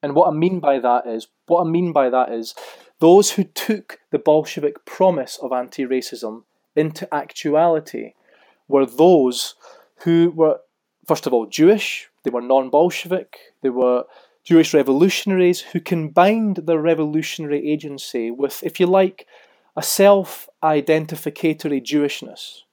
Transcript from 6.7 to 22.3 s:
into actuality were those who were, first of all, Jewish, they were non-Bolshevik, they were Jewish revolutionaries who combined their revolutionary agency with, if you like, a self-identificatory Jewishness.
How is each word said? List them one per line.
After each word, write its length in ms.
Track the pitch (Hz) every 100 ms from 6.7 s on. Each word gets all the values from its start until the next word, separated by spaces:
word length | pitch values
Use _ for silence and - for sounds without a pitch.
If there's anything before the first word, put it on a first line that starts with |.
into 400 | - 156 156 190
actuality 1000 | 147 - - 156 151 170 160 156 - 113 _ _ _ _ _ _
were 160 | 139 131
those 680 | 123 165 175 127 120 - - - - _ _
who 280 | - 170 170
were, 260 | 160 156 107 _ _ _ _ -
first 220 | 151 -
of 60 |
all, 120 | 123 110
Jewish, 640 | - 160 214 - - - _
they 60 | -
were 100 | 123
non-Bolshevik, 960 | 123 131 131 147 175 - 170 180 - - _ _
they 80 | 135
were 360 | 127 123 123 - - _ _ -
Jewish 280 | 165 156
revolutionaries 880 | 151 135 135 185 - - 190 180 180
who 220 | - 180
combined 800 | - 175 156 160 185 226 214 180
their 160 | 156 160
revolutionary 920 | 156 160 151 156 156 - 151 147 147
agency 640 | 151 156 139 - 123 113
with, 320 | 120 139 -
if 160 | - -
you 60 | 175
like, 420 | 190 190 - - _ _ _ _ -
a 80 |
self-identificatory 2000 | - - 196 202 185 - - _ 160 156 143 156 156 165 - 143 165 156 156 143
Jewishness. 760 | 117 147 143 - 131